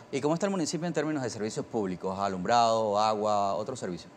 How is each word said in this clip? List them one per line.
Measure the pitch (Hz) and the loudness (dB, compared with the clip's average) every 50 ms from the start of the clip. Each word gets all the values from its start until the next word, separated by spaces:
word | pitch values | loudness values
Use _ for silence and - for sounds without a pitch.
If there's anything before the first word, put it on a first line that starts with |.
| - - - | -10 -6 -4
¿Y | 139 | 0
cómo | 131 147 160 | 0 2 2
está | 165 214 | 2 0
el | 196 196 | 0 0
municipio | 190 151 139 - 165 160 | 0 0 -2 -2 -2 -4
en | 175 160 | -2 -2
términos | 156 147 156 156 143 131 | -2 -2 0 -2 -2 -2
de | 113 | -4
servicios | 101 110 104 110 - 147 135 | -4 -4 -4 -4 -4 -4 -6
públicos, | - - 113 101 92 90 85 - 95 95 95 | -4 -2 -2 0 0 -2 -4 -4 -4 -2 -2
alumbrado, | 101 98 95 92 90 104 117 120 117 113 113 110 110 107 101 104 | -2 -2 -2 -2 0 2 4 6 6 4 4 2 2 2 2 2
agua, | 107 110 110 104 104 107 104 101 101 98 98 | 4 2 2 2 2 2 2 2 2 0 0
otros | 85 107 135 127 - | -2 -4 -6 -6 -6
servicios? | 120 98 - - - - - | -6 -6 -6 -6 -10 -14 -16